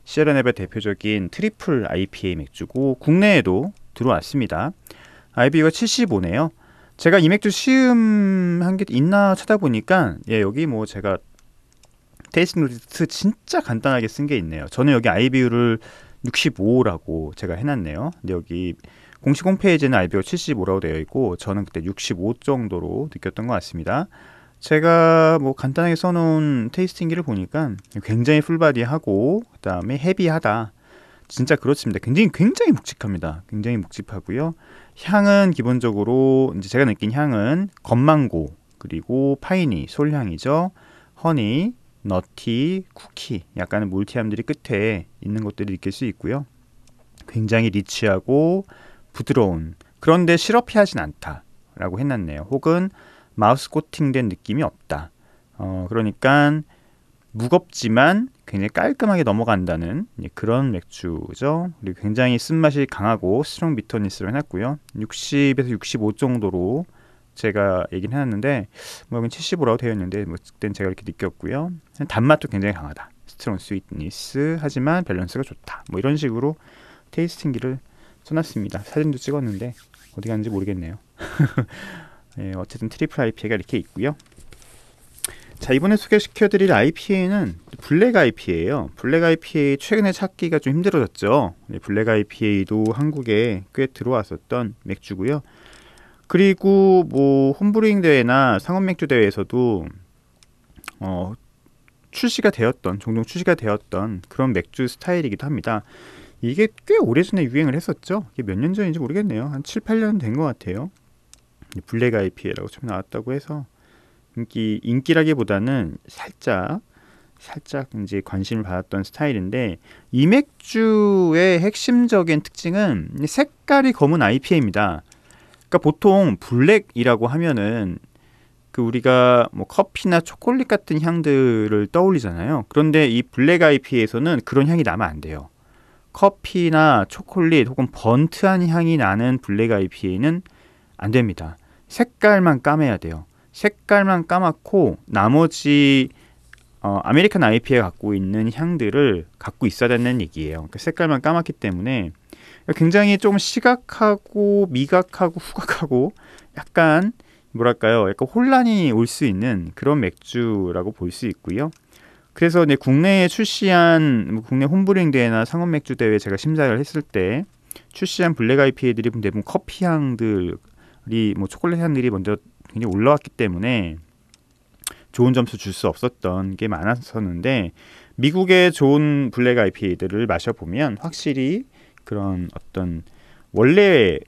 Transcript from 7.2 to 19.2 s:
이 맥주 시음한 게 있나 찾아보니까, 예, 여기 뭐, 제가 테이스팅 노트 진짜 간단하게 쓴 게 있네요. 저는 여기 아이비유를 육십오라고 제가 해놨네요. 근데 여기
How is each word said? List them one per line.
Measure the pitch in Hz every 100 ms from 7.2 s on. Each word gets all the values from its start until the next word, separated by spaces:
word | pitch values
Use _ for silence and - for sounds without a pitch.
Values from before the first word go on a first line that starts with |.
이 | 160
맥주 | 202 208
시음한 | - - 262 254 240 220 208 196 190 180 175 180 190
게 | 202
있나 | 123 156 202 202
찾아보니까, | 190 - 214 160 110 - 185 123 78 -
예, | 110
여기 | 98 123 160
뭐, | 113
제가 | 110 101 98 95 - _ _ _ _ _ _ _ _ _ -
테이스팅 | 165 175 175 143
노트 | 120 - - 156
진짜 | - 196 - - 359
간단하게 | - 113 139 127 110
쓴 | - 147
게 | 131
있네요. | 82 78 73
저는 | - 139
여기 | 127 117
아이비유를 | 98 127 131 123 120 120 113 - - - - 120
육십오라고 | 120 156 - 101 127 117 82 - 80 78 -
제가 | 95
해놨네요. | 87 139 135 80 76 147 -
근데 | 95
여기 | 90 80 85 90 82 - - - -